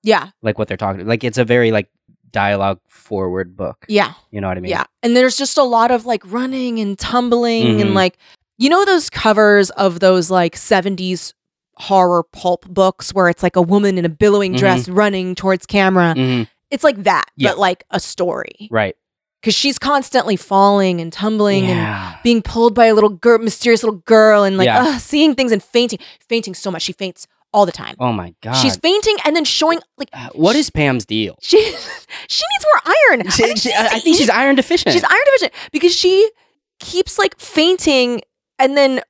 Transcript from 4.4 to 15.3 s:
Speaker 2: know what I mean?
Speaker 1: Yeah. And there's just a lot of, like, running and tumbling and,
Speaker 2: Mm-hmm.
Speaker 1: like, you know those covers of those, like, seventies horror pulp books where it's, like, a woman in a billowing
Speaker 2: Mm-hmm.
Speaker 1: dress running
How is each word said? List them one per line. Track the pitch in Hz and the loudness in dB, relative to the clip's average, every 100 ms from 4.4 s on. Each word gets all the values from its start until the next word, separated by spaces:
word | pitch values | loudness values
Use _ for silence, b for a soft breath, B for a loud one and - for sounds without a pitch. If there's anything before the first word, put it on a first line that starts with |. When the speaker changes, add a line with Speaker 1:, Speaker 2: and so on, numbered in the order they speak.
Speaker 2:
know | 196 | -6
what | 185 | -6
I | |
mean? | 180 | -4
Speaker 1:
Yeah. | 170 - _ | -6 -6 _
And | 240 240 | 0 2
there's | 254 - | 2 0
just | 277 - | -4 0
a | |
lot | 262 233 233 | 0 2 2
of, | 247 233 | 0 -2
like, | 220 | -6
running | 190 220 254 262 254 226 | -6 -8 -6 -6 -6 -4
and | 202 196 | -6 -6
tumbling | - 247 247 240 240 226 226 214 | -4 -2 0 0 0 0 0 0
and, | 202 | 2
Speaker 2:
Mm-hmm. | |
Speaker 1:
like, | 190 185 _ b b _ _ | 2 0 _ b b _ _
you | 254 | 2
know | 349 | 4
those | 392 359 - | 4 2 0
covers | - 220 214 214 208 190 | -2 0 4 6 4 2
of | - 196 170 | 0 -2 2
those, | 190 185 165 | 2 2 2
like, | 185 170 - | 0 0 -4
seventies | - 196 185 185 185 180 - _ _ _ _ _ | 0 0 0 -6 -6 -6 -8 _ _ _ _ _
horror | - 196 180 175 | 0 2 4 2
pulp | 165 - 185 180 185 | -2 -6 -4 -4 -6
books | 180 190 - - | 0 0 0 -8
where | 190 175 | 0 0
it's, | 175 | 0
like, | 180 | -2
a | 185 | 0
woman | 170 202 202 185 | 2 2 2 0
in | |
a | 170 | -4
billowing | 156 208 202 196 | 0 2 2 0
Speaker 2:
Mm-hmm. | 185 | 0
Speaker 1:
dress | 196 180 120 | 2 0 0
running | 185 208 196 185 | 0 0 -2 -6